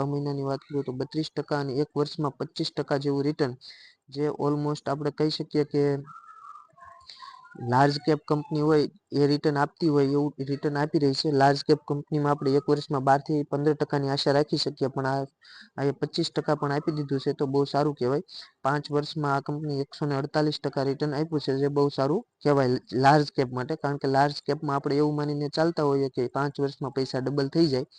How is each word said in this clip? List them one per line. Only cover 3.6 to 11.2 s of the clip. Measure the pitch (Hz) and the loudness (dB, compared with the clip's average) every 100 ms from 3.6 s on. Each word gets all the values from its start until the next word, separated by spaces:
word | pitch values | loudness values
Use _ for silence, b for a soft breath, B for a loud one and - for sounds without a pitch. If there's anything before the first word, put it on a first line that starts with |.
| B B B B _ | B B B B _
જે | 135 147 - | -4 -4 -2
almost | 143 147 147 147 | 0 0 -2 -4
આપણે | - 143 147 | -4 -4 -4
કહી | - 151 | -2 -2
શકીએ | 151 156 151 | -2 -2 -2
કે | 147 147 143 139 147 - - - - - - _ - - B B B B - - | 0 2 2 0 -6 -18 -20 -20 -20 -20 -20 _ -20 -20 B B B B -20 -10
લાર્જ | 120 123 143 143 | 0 4 4 2
કેપ | - 151 | 0 -2
કંપની | - 151 147 151 | 0 -4 -2 -2
હોય | 151 151 139 - _ | 2 2 2 -4 _
એ | 135 143 | 0 2
રિટર્ન | 143 156 143 | 2 0 0
આપતી | 147 - 170 | -2 0 2
હોય | 143 139 | 2 4
એવું | 143 147 139 | 2 0 -4
રિટર્ન | 135 139 151 143 | -6 -4 -2 -2
આપી | 151 165 | 0 2
રહી | 143 | 2
છે. | 135 | 2